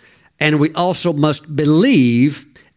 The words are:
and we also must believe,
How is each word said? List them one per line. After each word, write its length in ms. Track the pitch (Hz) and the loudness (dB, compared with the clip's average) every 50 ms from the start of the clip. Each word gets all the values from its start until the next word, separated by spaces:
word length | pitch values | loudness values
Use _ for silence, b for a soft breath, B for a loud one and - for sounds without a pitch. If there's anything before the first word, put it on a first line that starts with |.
| b b b b b b b b | b b b b b b b b
and 200 | 151 151 151 147 | -2 0 0 0
we 140 | 147 151 156 | 0 -2 -2
also 400 | 165 175 185 175 - - 175 160 | -2 -2 -2 -2 -2 -4 -4 -2
must 420 | 147 151 151 143 - - 165 147 | 0 0 -2 -2 -4 -10 -10 -6
believe, 880 | 135 151 147 156 160 220 277 254 151 127 120 117 120 127 151 143 - - _ b b b b b | -2 0 2 2 2 2 2 4 2 2 2 2 2 0 0 -2 -6 -20 _ b b b b b